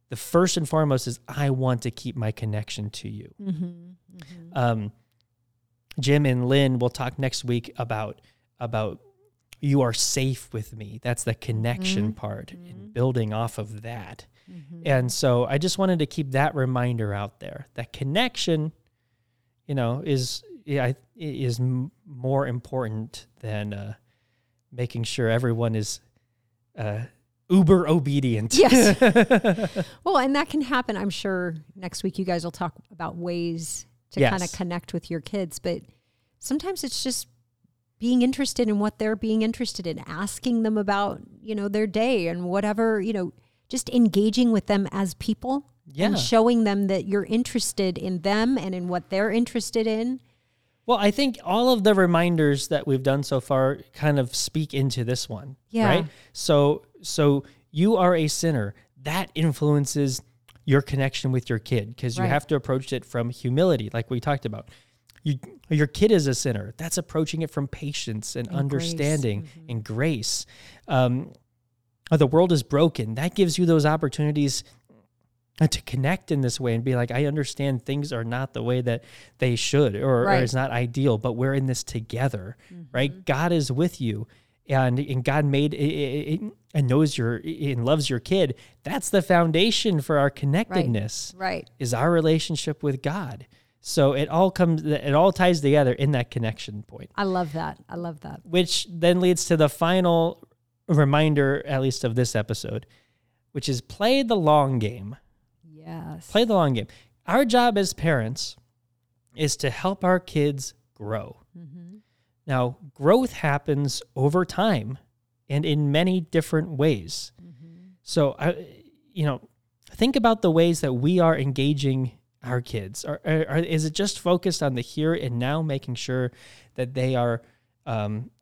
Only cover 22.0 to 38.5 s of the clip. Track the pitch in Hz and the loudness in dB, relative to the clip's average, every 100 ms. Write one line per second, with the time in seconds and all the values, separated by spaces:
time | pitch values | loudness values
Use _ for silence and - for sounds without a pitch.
22 | 170 131 131 139 131 120 - 131 110 107 | -20 -8 -2 -2 -2 -6 -6 -6 -4 -6
23 | 113 - - _ 110 107 104 101 104 - | -10 -14 -20 _ -8 -6 -6 -8 -12 -14
24 | _ _ _ _ _ _ _ 123 123 120 | _ _ _ _ _ _ _ -8 -8 -6
25 | 113 - 113 117 123 117 117 110 104 - | -6 -2 0 2 0 0 -2 -2 -4 -10
26 | _ _ _ _ _ _ _ - 110 104 | _ _ _ _ _ _ _ -10 -8 -6
27 | 123 _ _ _ - 190 160 185 156 165 | -10 _ _ _ 2 4 6 6 4 0
28 | 139 143 127 110 113 277 247 254 208 - | 2 0 0 0 0 4 8 8 6 6
29 | 247 233 - 226 220 180 196 202 - - | 6 6 6 4 4 0 -2 -4 -6 -6
30 | 339 302 269 285 294 302 254 262 247 202 | 0 2 2 0 0 -2 -2 -2 -2 -4
31 | 202 - 196 185 180 160 - 196 180 - | -4 -4 -4 -2 -4 -6 -14 -14 -12 -6
32 | 190 - 185 170 170 - 170 - _ 165 | -6 -4 -2 -2 -4 -6 -8 -8 _ -12
33 | 165 170 175 175 170 165 160 - - _ | -10 -8 -6 -4 -4 -6 -8 -12 -14 _
34 | _ - 127 190 175 - 180 175 - 170 | _ 0 2 2 -4 -6 -6 -6 -6 -10
35 | - 165 - 202 175 - 175 170 - _ | -6 -10 -6 -8 -6 -8 -6 -6 -10 _
36 | _ _ _ _ - 294 359 370 262 - | _ _ _ _ -6 -4 -4 -6 -6 -6
37 | 254 - - _ _ _ _ _ _ - | -4 -6 -8 _ _ _ _ _ _ -6
38 | 233 247 247 269 269 | 0 4 2 0 -4